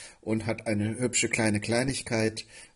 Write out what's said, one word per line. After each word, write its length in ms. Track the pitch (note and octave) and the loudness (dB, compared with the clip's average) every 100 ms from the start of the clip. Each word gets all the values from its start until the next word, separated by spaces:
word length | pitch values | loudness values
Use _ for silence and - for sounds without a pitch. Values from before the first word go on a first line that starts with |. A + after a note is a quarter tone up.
| - - | -18 -12
und 260 | - A2 G#2 | -2 -2 -2
hat 180 | A2 - | -4 -2
eine 320 | G#2+ G#2+ A2+ | 0 0 0
hübsche 320 | B2 - A#2 | 0 2 0
kleine 300 | - A2 G#2 | 2 2 2
Kleinigkeit, 840 | G#2+ A#2 C3 B2+ - A2+ A2 G#2+ - - - | 2 0 2 -2 -2 2 2 0 -12 -16 -20